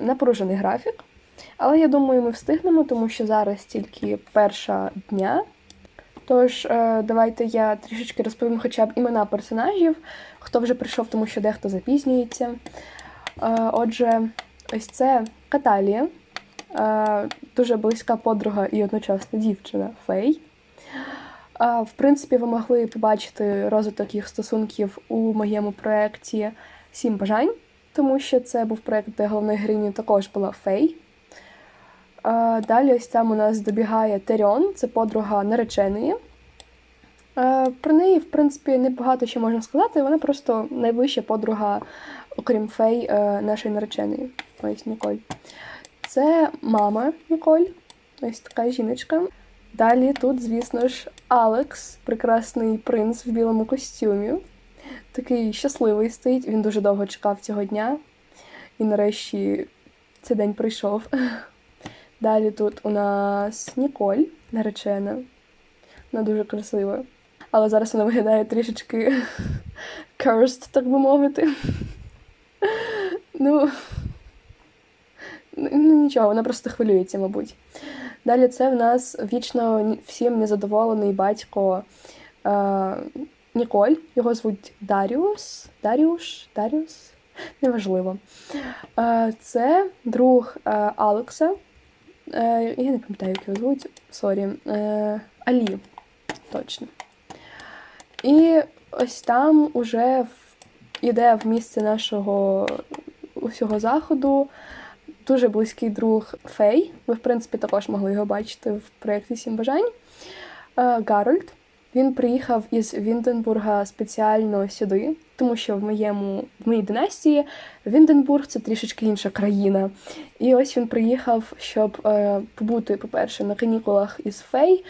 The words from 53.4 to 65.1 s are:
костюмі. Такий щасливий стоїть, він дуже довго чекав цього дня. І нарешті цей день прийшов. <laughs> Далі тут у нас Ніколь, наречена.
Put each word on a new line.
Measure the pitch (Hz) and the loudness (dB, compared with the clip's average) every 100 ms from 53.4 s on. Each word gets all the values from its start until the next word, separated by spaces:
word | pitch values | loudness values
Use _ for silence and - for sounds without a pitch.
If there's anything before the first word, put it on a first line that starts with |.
| 226 220 | 2 0
костюмі. | 220 262 - - 214 202 214 349 - - _ - 277 254 - | 0 -4 -6 -4 -2 0 -2 -6 -8 -20 _ -20 -20 -20 -14
Такий | - 254 240 220 | -10 -2 -2 -2
щасливий | 208 277 - 226 208 226 | -2 -4 0 0 2 0
стоїть, | - 254 262 254 | -2 0 0 0
він | 220 | -2
дуже | 208 208 | 0 0
довго | 202 202 196 | 2 0 -2
чекав | - 208 202 | -4 -4 -4
цього | - 208 | -6 -6
дня. | 196 208 226 302 - _ _ - - - - - | -4 -4 -4 -6 -10 _ _ -20 -20 -20 -14 -4
І | |
нарешті | 214 208 208 214 - 202 196 202 - _ _ _ _ _ | 0 2 0 -2 -6 -4 -2 -2 -6 _ _ _ _ _
цей | - 214 | -4 0
день | 208 | 0
прийшов. | 208 226 - 202 214 - 262 247 226 - _ | -2 -4 -4 -4 -4 -4 -4 -4 -6 -16 _
<laughs> | _ _ - - _ - | _ _ -20 -20 _ -4
Далі | 220 220 214 | 0 0 0
тут | 208 208 202 | -2 -4 -4
у | 208 | -4
нас | 208 202 202 202 202 208 220 - 254 | -2 0 0 -2 -2 -4 -8 -10 -4
Ніколь, | 277 - 202 220 - - - | -4 -2 0 0 -2 -4 -8
наречена. | 226 214 208 202 196 202 | -6 -4 -6 -4 -4 -4